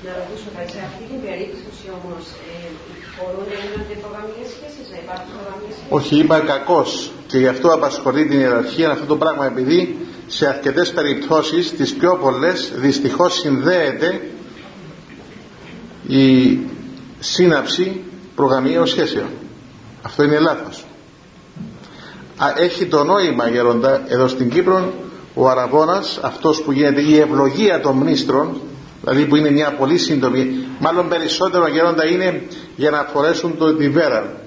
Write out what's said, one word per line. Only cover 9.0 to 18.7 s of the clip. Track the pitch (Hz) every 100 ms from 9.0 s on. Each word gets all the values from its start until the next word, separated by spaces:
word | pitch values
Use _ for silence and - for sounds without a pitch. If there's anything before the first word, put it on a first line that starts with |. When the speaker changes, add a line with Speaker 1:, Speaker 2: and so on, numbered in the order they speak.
| 147
Speaker 2:
το | 151
πράγμα, | 160 143 135
επειδή | 120 127 175 180 - - - -
σε | - 143
αρκετές | 135 135 139 175 -
περιπτώσεις, | 143 - - 156 143 160 170 -
τις | 135 -
πιο | 175 180
πολλές, | 135 127 165 180 - - 139
δυστυχώς | 127 135 131 175 -
συνδέεται | 151 131 147 180 147 120 165 185 - - - - - - - - - - - - - - - - - - -
η | 135 135 131 127 - - - - - - -
σύναψη | - - 180 147 - - 185 190 - - - -
προγαμιαίων | 135 131 131